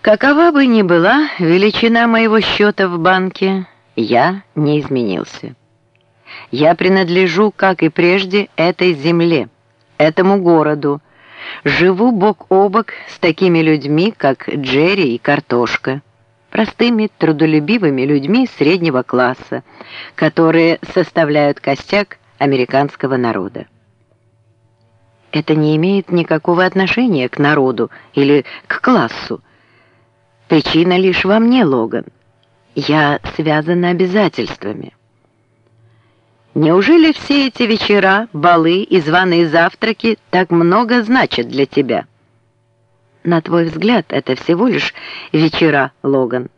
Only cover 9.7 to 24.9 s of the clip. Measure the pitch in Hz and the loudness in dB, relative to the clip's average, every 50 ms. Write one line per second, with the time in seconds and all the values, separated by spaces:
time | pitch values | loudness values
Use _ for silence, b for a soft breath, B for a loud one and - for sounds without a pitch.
9.7 | _ _ _ _ _ - 151 160 156 - 180 190 202 202 180 175 170 160 151 151 | _ _ _ _ _ 0 0 0 2 2 2 2 2 2 2 2 4 4 2 0
10.7 | 151 147 147 147 143 147 B B B B B B B B B B B B B 147 | -2 -2 -2 -4 -4 -4 B B B B B B B B B B B B B -4
11.7 | 143 - 170 185 185 180 226 254 233 190 180 214 190 _ - _ 190 190 196 202 | 0 2 2 2 2 2 0 0 2 2 0 0 0 _ -2 _ 2 2 2 2
12.7 | 185 226 214 - - - - - - - - 170 160 - 190 180 170 165 160 160 | 0 -2 -2 -4 -12 -18 -18 -20 -8 -2 -2 -2 0 2 2 2 2 2 2 2
13.7 | 156 147 131 143 151 156 180 226 - _ - 139 131 _ - - - 147 135 131 | 0 0 0 -2 0 0 0 0 -2 _ -2 -2 -2 _ -6 -8 -8 -6 -4 -2
14.7 | 131 139 156 180 202 202 170 127 117 120 - - 147 143 - _ 123 120 120 107 | 0 2 2 2 2 0 0 -2 -2 -2 -2 -2 -2 -2 -2 _ -2 -2 0 -2
15.7 | - - - 143 135 143 _ _ _ _ _ _ _ _ _ _ - - 220 - | -4 -6 -6 -6 -8 -8 _ _ _ _ _ _ _ _ _ _ -4 -4 -4 -4
16.7 | - - 226 240 240 214 214 208 _ _ 175 165 156 147 165 156 151 156 147 147 | -2 -2 0 0 2 0 -2 -2 _ _ -2 -2 0 2 2 2 2 0 2 0
17.7 | 226 240 196 151 135 131 127 139 147 143 135 151 208 254 262 226 - - 143 147 | -2 0 0 0 0 0 0 0 0 0 0 0 0 0 0 -2 -2 -2 0 0
18.7 | 185 185 170 165 127 127 123 - - 123 127 123 127 - - - 127 127 - B | 2 2 0 0 0 -2 -2 -2 -2 0 0 0 -2 -6 -10 -10 -10 -10 -10 B
19.7 | B B B B B B B B B - 170 156 - - 165 165 160 165 165 170 | B B B B B B B B B -2 -2 -2 2 2 2 4 4 4 2 2
20.7 | 160 - - - - 185 170 - _ - 160 147 147 151 147 143 147 - - - | 0 -2 -6 -4 -2 -2 -2 -2 _ -2 0 0 2 2 0 0 -2 -2 -4 -6
21.7 | 139 - - - - 202 202 _ - _ _ _ _ _ 139 139 139 127 123 - | -6 -6 -4 -4 -4 -4 -4 _ -12 _ _ _ _ _ -2 0 0 0 -2 0
22.7 | 131 135 143 139 - - - 131 135 127 123 117 104 95 92 101 - - - _ | 0 -2 -2 -2 -4 -6 -4 -4 -2 -2 -2 -2 -4 -4 -8 -8 -10 -14 -16 _
23.7 | _ _ _ _ _ _ _ _ _ _ _ _ _ _ _ _ _ _ _ _ | _ _ _ _ _ _ _ _ _ _ _ _ _ _ _ _ _ _ _ _
24.7 | _ _ _ _ | _ _ _ _